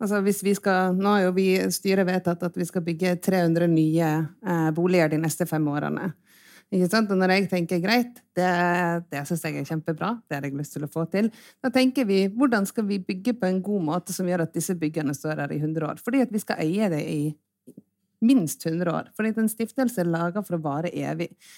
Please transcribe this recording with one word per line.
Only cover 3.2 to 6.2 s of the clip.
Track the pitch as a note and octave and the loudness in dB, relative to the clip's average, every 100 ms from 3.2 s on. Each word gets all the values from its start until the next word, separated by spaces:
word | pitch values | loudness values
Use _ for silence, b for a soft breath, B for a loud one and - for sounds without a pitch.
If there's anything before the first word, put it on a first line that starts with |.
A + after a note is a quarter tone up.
tre | - F#3+ | 0 2
hundre | E3+ E3 E3+ | 4 4 4
nye, | D#3+ D#3 D#3+ D#3+ D#3 D#3 - F#3+ | 4 4 2 2 0 -2 -6 -4
eh, | E3+ D#3+ | 0 0
boliger | D#3 F3+ F3+ D#3 | 2 2 4 4
de | D#3 | 2
neste | D#3+ - E3+ | -2 -2 -2
fem | D#3+ D3 | 0 0
årene. | D3 D3 D#3 F#3+ - | -2 -4 -4 -6 -8